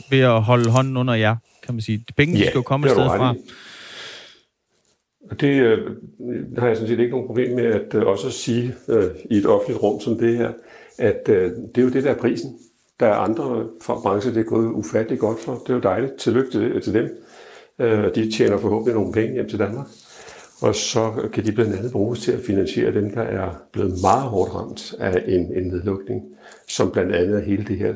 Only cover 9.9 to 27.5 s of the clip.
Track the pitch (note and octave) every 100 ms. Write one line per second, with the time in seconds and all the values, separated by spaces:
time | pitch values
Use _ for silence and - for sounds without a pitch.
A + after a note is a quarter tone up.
9.9 | G#3 - G#2+ A#2 A#2 A2+ - - - -
10.9 | - G#2+ - - G#2 F#2 D#2 - - B2+
11.9 | C3 C3+ B2 A#2+ - - - - _ _
12.9 | _ A#2 G#2+ G#2+ A2+ C#3 A#2 A2+ - -
13.9 | A#2 G#2 G2+ B2 A2+ A2 A2 A2+ G#2+ G2+
14.9 | G#2+ A2+ C3 G#2+ A2+ - B2 - B2 A#2+
15.9 | F#2+ C3+ - - A#2 C3 A2+ A2 B2 -
16.9 | G2+ C3+ - - - - - - _ B2
17.9 | G#2+ G2+ - A2 - A2+ G2+ G#2+ G#2+ A2+
18.9 | A2+ F#2 A2 A2+ C3 G#2+ G#2+ G2+ A#2 C#3
19.9 | - - - - - - - A#2 G#2 -
20.9 | A#2+ A2+ G#2+ - - G#2+ G#2+ A2 F#2+ A2+
21.9 | G#2 G2+ - - - - G2 F#2+ - A2+
22.9 | G#2+ G#2 A2+ A2 G2+ F#2+ F2+ - - F#2+
23.9 | F2+ F#2+ A#2 C3+ G2+ F#2 - - - -
24.9 | - G#2+ F2+ - F#2+ F2 F#2 F#2 F2+ F#2+
25.9 | F#2+ - F#2 - - - - - - G#2+
26.9 | - F#2 F#2 F2+ G#2 G#2